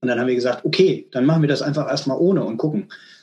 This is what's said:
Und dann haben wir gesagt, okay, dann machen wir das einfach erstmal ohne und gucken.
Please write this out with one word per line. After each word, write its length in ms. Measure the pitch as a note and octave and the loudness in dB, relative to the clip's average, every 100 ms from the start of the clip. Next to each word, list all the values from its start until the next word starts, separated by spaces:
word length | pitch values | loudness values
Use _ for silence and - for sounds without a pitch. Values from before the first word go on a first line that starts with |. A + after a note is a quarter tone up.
Und 60 | B2 | -4
dann 120 | A#2 | -2
haben 80 | B2+ | 0
wir 80 | B2 | 0
gesagt, 300 | B2 - D#3 | 0 -2 -2
okay, 420 | D3+ F#3 A#2+ - | 2 2 2 -6
dann 140 | B2+ C3+ | 0 2
machen 180 | D#3+ | 4
wir 60 | C#3+ | 2
das 120 | C3+ | 0
einfach 260 | D3 D3 C#3 | -2 -4 -2
erstmal 300 | C3 C#3 C3 | -4 -2 0
ohne 260 | F3 F3+ | 2 2
und 140 | G#2+ A2+ | -2 -4
gucken. 300 | D#3 G#2+ F#2+ - - - | -4 -4 -8 -14 -20 -20